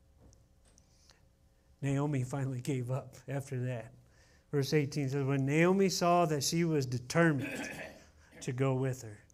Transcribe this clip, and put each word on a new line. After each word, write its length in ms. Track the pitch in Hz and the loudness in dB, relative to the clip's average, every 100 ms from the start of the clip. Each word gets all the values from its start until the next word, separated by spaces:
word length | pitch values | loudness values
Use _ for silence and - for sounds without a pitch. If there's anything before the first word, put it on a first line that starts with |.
| _ _ - - _ _ _ _ _ _ - _ _ _ _ _ _ _ | _ _ -20 -20 _ _ _ _ _ _ -20 _ _ _ _ _ _ _
Naomi 420 | 135 139 147 139 | -2 0 0 -2
finally 380 | 123 143 135 127 | -2 -4 -4 -4
gave 280 | 123 131 120 | -4 -4 -2
up 260 | 131 - - - | -6 -8 -14 -8
after 320 | 139 131 131 123 | -8 -6 -6 -4
that. 260 | 123 117 - _ _ _ _ _ | -6 -10 -18 _ _ _ _ _
Verse 220 | 147 131 | -2 2
eighteen 380 | 156 143 147 135 | 2 2 -2 -2
says, 160 | 139 135 | 0 0
"When 180 | 139 | 2
Naomi 460 | 135 151 175 196 190 | 2 4 4 4 2
saw 340 | - 175 175 | 2 4 4
that 180 | 170 151 | 4 0
she 220 | 127 165 | 0 0
was 220 | 170 151 127 | 2 2 0
determined 840 | 123 - 165 170 139 - - - - - - - | -4 0 4 4 4 -2 -6 -10 -10 -14 -16 -20
<coughs> 340 | - - - | -20 -20 -12
to 120 | - | -6
go 220 | 127 135 | 0 0
with 280 | 131 135 123 | 2 0 -4
her, 160 | 113 104 - | -10 -16 -20